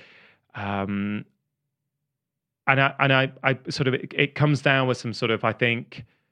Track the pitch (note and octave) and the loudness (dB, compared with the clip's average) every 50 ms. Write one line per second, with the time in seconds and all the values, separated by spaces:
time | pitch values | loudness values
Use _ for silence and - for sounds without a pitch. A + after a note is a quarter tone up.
0 | - - - - - _ _ _ _ _ - G2+ G2+ G2+ G2+ G2 G2 G2 G2+ G2+ | -20 -20 -20 -20 -20 _ _ _ _ _ -12 -10 -8 -6 -4 -4 -4 -4 -4 -4
1 | G2+ G#2 G#2 G#2 - - _ _ _ _ _ _ _ _ _ _ _ _ _ _ | -4 -4 -6 -8 -10 -14 _ _ _ _ _ _ _ _ _ _ _ _ _ _
2 | _ _ _ _ _ _ _ _ _ _ _ _ _ C#3 C3+ C3+ C3+ C#3 C#3 - | _ _ _ _ _ _ _ _ _ _ _ _ _ 0 2 2 2 0 0 0
3 | C3+ C#3 C3+ C3 C3+ C3+ C3+ - - C3+ C3 - - - C#3+ - C3+ C3 B2+ - | 2 4 4 4 4 2 -2 -2 -2 -2 -2 -2 -4 -8 -4 -2 0 0 0 -2
4 | - - - - D3 C#3 - - D3 D3 D3 B2+ - C#3+ C3+ C3+ C3 B2+ A#2+ - | -4 -6 -2 0 0 0 0 0 2 2 2 2 2 2 2 4 2 0 -2 -2
5 | - A#2+ G#2+ - B2+ A2+ A2+ G2+ - A2+ G#2+ - B2+ A#2+ A#2 A#2 - - - - | -4 -8 -6 -4 -2 -2 0 0 0 -2 0 0 0 0 0 -2 -6 -10 -16 -20
6 | - - _ _ _ _ | -20 -20 _ _ _ _